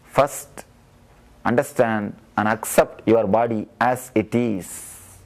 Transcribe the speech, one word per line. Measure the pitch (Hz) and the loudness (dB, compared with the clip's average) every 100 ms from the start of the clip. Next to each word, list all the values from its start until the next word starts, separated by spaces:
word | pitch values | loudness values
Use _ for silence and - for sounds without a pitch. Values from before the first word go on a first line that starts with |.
First, | _ - 139 - - - - _ _ _ _ _ - - | _ 0 0 -2 -16 -20 -20 _ _ _ _ _ -20 -8
understand | - 120 139 - 117 110 101 - - - | -2 0 -2 0 0 0 -4 -10 -8 -2
and | 107 | 0
accept | 113 - - 156 - - | -2 0 0 0 -2 2
your | 113 101 | 4 4
body | 110 117 110 - - | 2 2 -2 -8 -2
as | 120 123 - | -2 -2 -2
it | 110 104 | -2 0
is. | 120 120 98 82 - - - - - | -2 -2 -4 -8 -16 -18 -20 -20 -20